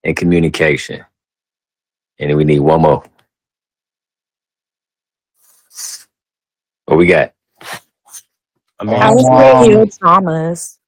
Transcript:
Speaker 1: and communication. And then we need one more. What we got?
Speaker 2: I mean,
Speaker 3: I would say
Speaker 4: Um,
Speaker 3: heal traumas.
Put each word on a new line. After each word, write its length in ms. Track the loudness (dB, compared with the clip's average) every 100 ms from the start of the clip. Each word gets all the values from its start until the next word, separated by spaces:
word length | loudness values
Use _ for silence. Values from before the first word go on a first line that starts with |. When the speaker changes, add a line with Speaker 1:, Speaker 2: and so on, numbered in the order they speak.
Speaker 1:
and 120 | -8 -6
communication. 880 | -2 -2 -2 -2 -4 -4 -8 -18 -20 _ _ _ _ _ _ _ _ _ _ _
And 100 | -4
then 80 | -2
we 60 |
need 160 | 0 0
one 220 | 0 0
more. 220 | 0 -2 -6 _ _ _ _ _ _ _ _ _ _ _ _ _ _ _ _ _ _ _ _ _ _ _ _ _ _ -18 -18 -18 _ _ _ _ _ _ _ _ -2
What 120 | 0
we 80 | 2
got? 260 | 0 -2 _ _ _ -20 -20 _ _ _ -20 _ _ _ _ _ _
Speaker 2:
I 40 | -4
mean, 100 | 0
Speaker 3:
I 80 | 2
would 80 | 2 4
say 300 | 4 6 6
Speaker 4:
Um, 100 | 4
Speaker 3:
heal 160 | 4 2
traumas. 920 | -2 0 0 0 -6 -6 -8 -14 _